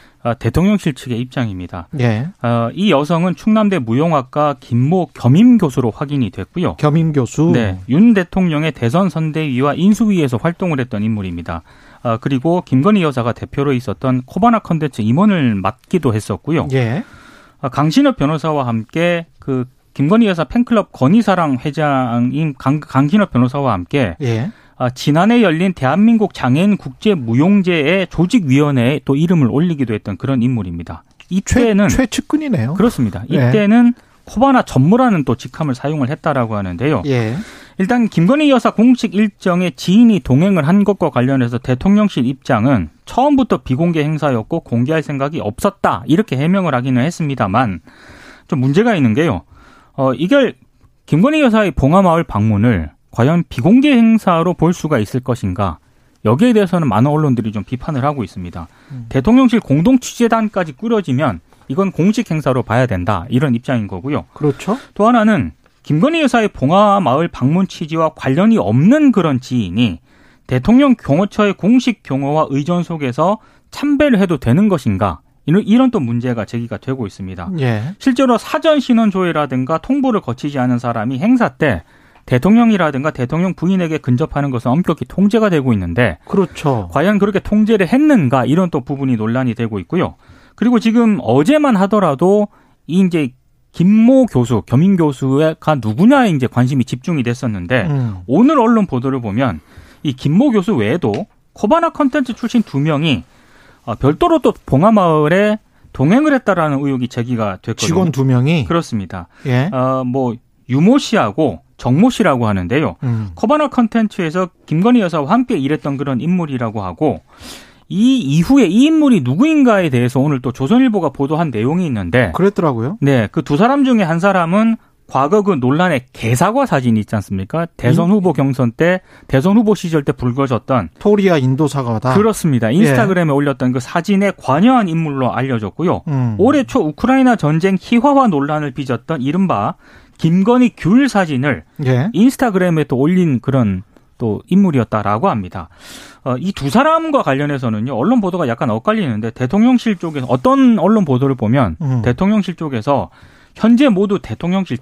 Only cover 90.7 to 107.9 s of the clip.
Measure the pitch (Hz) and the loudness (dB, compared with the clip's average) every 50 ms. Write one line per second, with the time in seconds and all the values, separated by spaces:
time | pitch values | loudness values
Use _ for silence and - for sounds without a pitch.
90.7 | 247 226 180 220 214 240 233 220 208 180 - 110 117 139 156 180 294 311 302 277 | 2 2 2 2 2 2 2 2 2 0 0 0 2 2 4 4 2 2 2 2
91.7 | 233 185 190 196 220 214 190 160 139 131 170 185 202 208 208 - _ _ _ _ | 2 2 2 0 2 2 2 0 0 2 2 2 2 2 0 -2 _ _ _ _
92.7 | _ _ _ - 160 185 196 180 165 165 147 123 127 _ _ _ _ _ _ _ | _ _ _ -4 0 0 2 2 0 -2 -2 -4 -6 _ _ _ _ _ _ _
93.7 | - - 170 190 208 220 226 233 269 262 262 214 - 131 120 117 127 104 87 - | -4 0 2 4 4 6 6 6 6 4 4 2 2 0 0 0 0 -2 -2 0
94.7 | - 127 165 196 202 175 165 147 139 - 135 131 131 139 156 156 160 - - - | 0 2 4 4 2 2 2 0 -2 -2 -2 0 0 2 0 0 -2 -2 -2 -2
95.7 | 156 139 107 107 107 120 180 226 294 277 247 214 165 139 127 110 - 123 123 127 | -2 0 -2 -4 0 2 4 4 4 4 4 2 2 0 -2 -2 0 0 0 0
96.7 | 147 135 123 - - 123 - - 175 147 117 120 120 - - 123 107 95 87 87 | 0 -2 -2 -2 -6 -8 -6 -4 -4 -2 -2 -4 -4 -4 -4 -6 -6 -6 -4 -2
97.7 | 123 127 104 165 147 139 123 113 101 92 90 - 123 165 240 285 320 285 226 226 | -2 -2 0 -2 -2 -2 -2 -4 -6 -8 -6 -2 2 2 4 4 4 2 2 2
98.7 | 240 226 202 - - 123 117 135 131 135 117 107 95 117 139 123 87 78 - _ | 2 2 0 0 -2 -4 -4 -4 -4 -4 -4 -4 -2 -2 -2 -2 -4 -6 -10 _
99.7 | _ - - - - _ - 147 120 - - 135 151 185 269 302 226 208 175 - | _ -20 -20 -20 -18 _ -8 -8 -6 -4 -2 0 2 2 2 2 2 0 0 0
100.7 | 208 135 104 104 131 180 - 117 101 113 - - _ _ _ _ _ - - 208 | 0 0 0 0 -2 -2 -2 -4 -4 -4 -6 -10 _ _ _ _ _ -4 -2 0
101.7 | 302 330 330 330 - - 302 269 - 302 262 - 220 - - 226 - 240 208 - | 2 2 0 0 -2 -2 -2 0 0 -2 -4 -4 -6 -8 -6 -2 -2 -2 -2 -2
102.7 | - 139 143 160 156 135 156 170 135 90 - - _ _ _ _ _ _ _ _ | -2 -2 -2 0 -2 0 0 0 -2 -2 -4 -8 _ _ _ _ _ _ _ _
103.7 | _ _ _ - 110 - - 135 151 - 349 349 330 302 - 254 196 - _ - | _ _ _ -10 -6 -2 0 0 0 2 2 2 2 2 2 0 -2 -2 _ -2
104.7 | 147 135 170 214 226 214 185 170 156 151 151 147 170 190 208 214 214 214 _ _ | 0 2 4 4 4 4 4 2 2 2 2 2 2 2 2 0 -2 -4 _ _
105.7 | _ _ _ _ - - 131 151 196 262 311 311 285 254 - - 190 175 160 151 | _ _ _ _ -6 -2 0 2 2 2 2 2 0 0 0 -2 -2 0 0 -2
106.7 | 143 135 143 139 139 127 123 120 - 127 117 120 127 113 110 101 92 92 - - | -2 -2 -2 -2 -2 -2 -4 -4 -4 -6 -6 -4 -4 -4 -4 -4 -6 -8 -8 -8
107.7 | 113 - - 107 | -6 -4 -2 -2